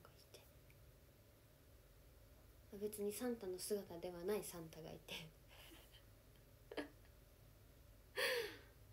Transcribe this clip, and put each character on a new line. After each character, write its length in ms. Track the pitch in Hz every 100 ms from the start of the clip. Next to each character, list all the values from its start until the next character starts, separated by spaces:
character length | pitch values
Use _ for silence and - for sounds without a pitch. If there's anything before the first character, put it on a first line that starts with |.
が 60 | -
い 20 | - -
て。 80 | - - - - - - - - - - - - - - - - - - - - - - - -
あ、 40 | 202
別 180 | 208 208
に 120 | 202
サ 160 | 208 247
ン 80 | 233
タ 100 | 190
の 100 | 185
姿 400 | - 208 196 170
で 100 | 180
は 140 | 175
な 100 | 180
い 80 | 208
サ 160 | 175 175
ン 40 | 160
タ 100 | 160
が 80 | 160
い 80 | 165 -
て。 220 | - 160 - - - - - - - - - - - - - - -
<laughs> 80 | 294 - - - - - - - - - - - - - 523 494 427 - - - -